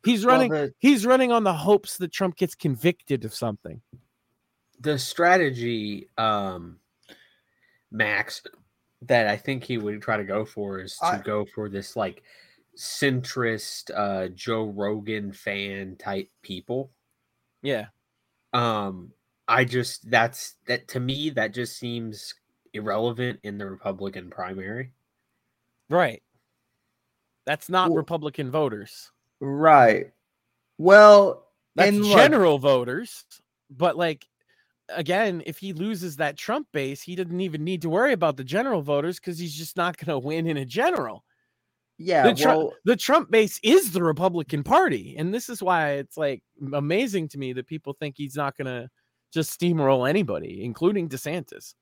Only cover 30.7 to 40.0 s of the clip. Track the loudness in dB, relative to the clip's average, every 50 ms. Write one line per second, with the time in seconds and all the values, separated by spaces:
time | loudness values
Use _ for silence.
30.7 | _ 0 8 10 12 12 12 12 12 12 10 6 0 -6 _ _ _ _ _ _
31.7 | _ 4 4 4 4 2 4 6 8 8 8 8 8 6 6 6 4 4 4 4
32.7 | 4 4 2 -2 -6 -8 -8 -10 -16 -20 -20 _ -20 -20 _ _ _ _ _ _
33.7 | -6 -2 0 0 0 0 -2 -2 -2 -6 -12 _ _ _ _ _ _ _ _ _
34.7 | _ _ _ -12 -10 -8 -4 -2 0 0 0 0 -2 -4 -8 -10 -12 -12 -12 -10
35.7 | -8 -6 -6 -6 -6 -6 -8 -10 -6 -4 -4 -4 -4 -8 -6 -6 -6 -6 -6 _
36.7 | -6 -6 -6 -6 -8 -10 -12 -12 -8 -8 -8 -6 -6 -6 -6 -6 -6 -6 -6 -6
37.7 | -6 -4 -4 -2 0 0 2 0 0 0 0 -2 -2 -4 -10 -6 -4 -4 -2 -2
38.7 | -4 -4 -2 -2 -2 -2 -2 -4 -8 -8 -10 -12 -10 -10 -10 -10 -10 -12 -14 -10
39.7 | -6 -4 -4 -4 -4 -6